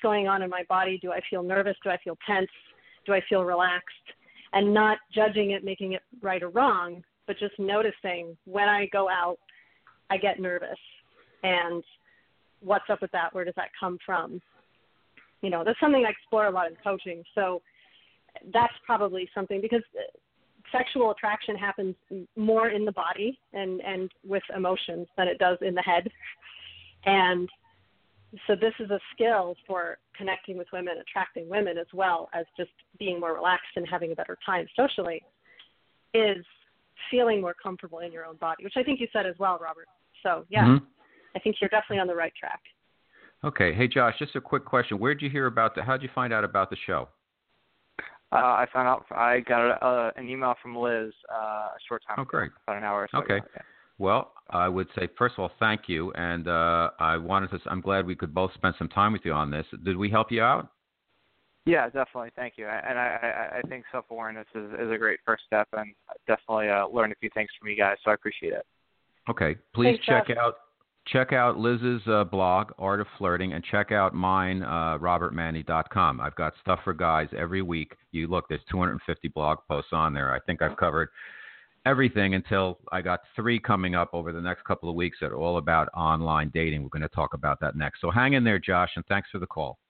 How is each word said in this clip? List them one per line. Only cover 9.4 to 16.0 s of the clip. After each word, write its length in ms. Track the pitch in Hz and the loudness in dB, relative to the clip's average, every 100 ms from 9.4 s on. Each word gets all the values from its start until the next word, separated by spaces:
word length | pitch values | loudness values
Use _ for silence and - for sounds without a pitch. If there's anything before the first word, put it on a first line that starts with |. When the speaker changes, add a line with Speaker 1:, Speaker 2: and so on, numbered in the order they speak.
| _ - _ _ _ _ - | _ -20 _ _ _ _ -6
Speaker 1:
I 80 | 196 | -2
get 220 | 196 185 | 0 -2
nervous. 380 | 185 175 180 - - - _ _ _ _ | -2 -4 -6 -12 -16 -20 _ _ _ _
And 400 | 190 180 175 170 - _ _ _ _ _ _ _ | 0 0 0 -4 -10 _ _ _ _ _ _ _
what's 240 | 185 202 - | 0 0 2
up 100 | 202 | -4
with 100 | 190 | -2
that? 220 | 180 170 | -4 -4
Where 100 | 190 | -4
does 100 | 180 175 | -6 -6
that 140 | - - | -8 -6
come 200 | 185 180 | -6 -6
from? 360 | - 180 165 180 _ _ _ _ _ _ _ _ _ - | -4 -4 -4 -10 _ _ _ _ _ _ _ _ _ -8
You 100 | 196 | -4
know, 140 | 170 | -2
that's 160 | 185 240 | 0 2
something 240 | 311 269 | 4 6